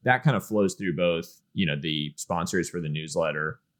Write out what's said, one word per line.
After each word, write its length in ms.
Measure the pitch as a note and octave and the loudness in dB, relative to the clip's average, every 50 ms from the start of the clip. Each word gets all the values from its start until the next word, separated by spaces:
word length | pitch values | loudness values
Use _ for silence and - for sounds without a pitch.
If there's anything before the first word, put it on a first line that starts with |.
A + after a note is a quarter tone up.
| - | 2
that 200 | B2+ B2+ B2 - | 2 4 4 4
kind 120 | D#3+ - | 4 2
of 100 | F#3+ - | 2 0
flows 280 | - G#2+ G#2 G2+ F#2 - | 0 2 2 2 2 0
through 200 | - G2+ F#2 D#2 | -2 -4 -2 0
both, 460 | D2 F2 F2 E2+ E2+ E2+ - - - _ _ - | 2 2 2 2 0 -2 -8 -12 -20 _ _ -4
you 120 | - F#2+ | -2 0
know, 100 | D#2+ D2 C#2+ | 0 0 -2
the 340 | C#2+ E2 D#2 D2+ D2 C#2+ - - | -2 -2 -2 -2 -4 -4 -6 -8
sponsors 520 | - - F2+ E2+ E2+ E2+ - F#2 D#2+ - | -6 -4 -2 -2 -2 0 0 0 -2 -2
for 120 | - F2 | -4 -6
the 80 | E2 D#2 | -4 -4
newsletter, 720 | D2+ D#2 D#2+ D#2 D2 E2+ D#2+ D#2 D2+ D2+ D2+ D#2 - - _ _ _ _ | -4 -4 -6 -4 -2 -2 0 0 0 -2 -4 -4 -6 -8 _ _ _ _